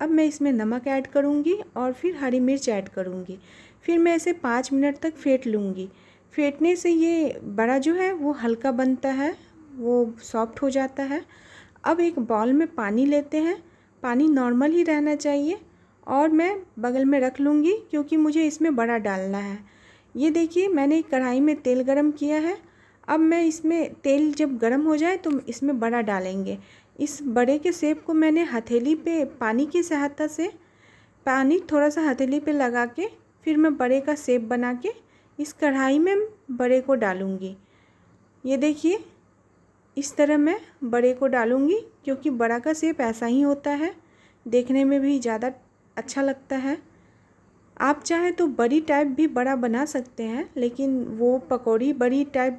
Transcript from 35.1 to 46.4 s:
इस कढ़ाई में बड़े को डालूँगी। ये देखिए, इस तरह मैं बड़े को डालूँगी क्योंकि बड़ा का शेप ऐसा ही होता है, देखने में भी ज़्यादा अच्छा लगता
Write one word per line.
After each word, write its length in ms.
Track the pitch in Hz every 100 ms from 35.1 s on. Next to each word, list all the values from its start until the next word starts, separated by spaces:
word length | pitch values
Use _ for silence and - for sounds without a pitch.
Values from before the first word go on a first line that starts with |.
| _ _ -
इस 140 | 294
कढ़ाई 440 | - 294 269 269 285
में 160 | 349 403 427 - -
बड़े 280 | 247 247 254
को 140 | 262 269
डालूँगी। 600 | 214 185 190 190 190 190 _ _ _ _ _ _ _ _
ये 140 | 254 269
देखिए, 420 | 294 294 320 415 - _ _ _ _ _ _ _ _ -
इस 180 | 277 -
तरह 220 | 294 302
मैं 220 | 294 415 - - 247
बड़े 280 | 240 240
को 140 | 254 269
डालूँगी 520 | 247 226 254 285 415 - _
क्योंकि 260 | - 269 302
बड़ा 280 | 240 233 233
का 140 | 269
शेप 280 | 311 320 330
ऐसा 240 | 233 226 233
ही 160 | 254
होता 300 | 285 285 285
है, 220 | 285 330 - _ _ _ _ 240
देखने 380 | 240 247 269
में 160 | 269 285
भी 160 | 277 277
ज़्यादा 320 | 233 220 247 262 _ _ _ -
अच्छा 240 | 226 -
लगता 360 | 277 269